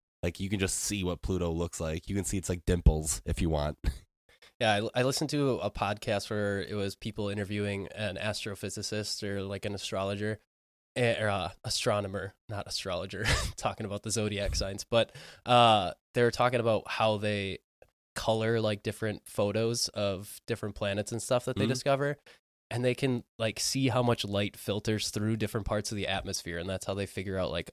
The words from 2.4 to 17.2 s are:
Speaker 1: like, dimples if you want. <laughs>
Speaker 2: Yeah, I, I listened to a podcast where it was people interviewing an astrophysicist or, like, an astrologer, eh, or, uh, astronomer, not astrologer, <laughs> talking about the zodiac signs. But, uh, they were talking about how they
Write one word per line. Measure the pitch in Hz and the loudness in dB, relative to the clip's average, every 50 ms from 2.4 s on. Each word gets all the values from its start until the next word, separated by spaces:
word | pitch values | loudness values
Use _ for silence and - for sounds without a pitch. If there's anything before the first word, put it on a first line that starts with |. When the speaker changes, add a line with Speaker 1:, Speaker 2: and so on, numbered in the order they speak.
| - - | -2 -2
Speaker 1:
like, | 90 85 - | -4 0 2
dimples | - 90 87 - 87 78 78 78 76 - - - | 2 2 6 6 6 4 6 2 -2 -4 -4 -4
if | 85 80 - | -4 -2 0
you | 85 80 | 0 2
want. | 78 73 73 76 - - - | 2 2 0 0 -4 -2 -2
<laughs> | - - - - _ _ _ _ _ _ _ - - _ - | -2 -2 -4 -8 _ _ _ _ _ _ _ -20 -18 _ 0
Speaker 2:
Yeah, | 120 107 104 104 110 113 - | 2 2 2 2 0 0 0
I, | 127 | 0
I | 123 | 2
listened | 135 139 - 156 139 | 2 2 0 0 0
to | 151 147 143 135 117 73 | 0 2 2 2 2 2
a | 87 104 | 0 -2
podcast | - - 107 98 104 104 - 120 104 101 - - | -2 -2 -2 -2 -2 -2 -2 0 0 0 0 -2
where | 107 104 104 101 101 98 | -2 0 0 0 0 -2
it | 87 - 101 | -2 -4 -4
was | 104 98 98 - | -4 -4 -4 -6
people | - - 110 - - 104 101 | -6 -8 -8 -6 -4 -4 -2
interviewing | 101 107 101 95 104 104 104 101 101 98 95 - - | -2 -4 -4 -2 -2 -2 -2 -2 -2 -4 -6 -8 -6
an | 104 107 98 92 | -6 -4 -4 -4
astrophysicist | - - 107 101 - - 110 98 - - 98 - 107 101 - 107 107 104 - - - | -4 -4 -4 -4 -4 -6 -8 -8 -8 -8 -8 -6 -6 -6 -4 -4 -4 -4 -4 -6 -6
or, | 110 101 101 98 98 | -4 -4 -4 -4 -4
like, | 98 101 98 - | -6 -6 -6 -6
an | 104 101 | -6 -6
astrologer, | 98 - - 110 95 98 98 104 101 104 107 107 - _ _ _ _ _ _ _ _ _ _ - | -6 -6 -4 -4 -2 -2 -2 -2 -2 -4 -4 -4 -6 _ _ _ _ _ _ _ _ _ _ -2
eh, | 127 123 117 101 - | 2 2 2 2 2
or, | 107 104 | 2 0
uh, | 98 95 87 87 - - - | 0 0 -2 -4 -6 -8 -6
astronomer, | 113 - - - 120 104 104 101 95 98 95 92 98 - _ _ - | -4 -2 0 2 2 2 2 0 -2 -4 -6 -6 -8 -10 _ _ -8
not | 104 101 - | -8 -8 -6
astrologer, | - - - - 98 90 82 95 95 101 95 107 117 - - | -6 -8 -6 -4 -4 -4 -4 -4 -6 -6 -2 2 2 2 2
<laughs> | - - - - | 2 -2 -4 -4
talking | - 110 101 - 110 | -4 -4 -2 -4 -4
about | 98 101 101 - | -6 -6 -6 -4
the | 113 | -2
zodiac | 101 113 107 104 104 98 101 95 - | 0 0 0 0 0 -2 -2 -2 -2
signs. | - 101 98 98 - - - | -2 -2 -4 -4 -8 -2 2
But, | 117 117 110 - - - - - - - - | 4 4 4 4 0 -10 -18 -18 -20 -6 2
uh, | 120 123 120 120 113 110 104 92 85 - - _ _ - | 6 8 10 10 10 8 6 4 0 -4 -8 _ _ 2
they | 123 120 | 4 4
were | 117 | 4
talking | - - 120 123 123 120 | 4 4 4 4 4 4
about | 113 117 110 98 - - | 4 4 2 2 2 -2
how | - - 113 110 107 | 0 2 4 4 4
they | 101 | 2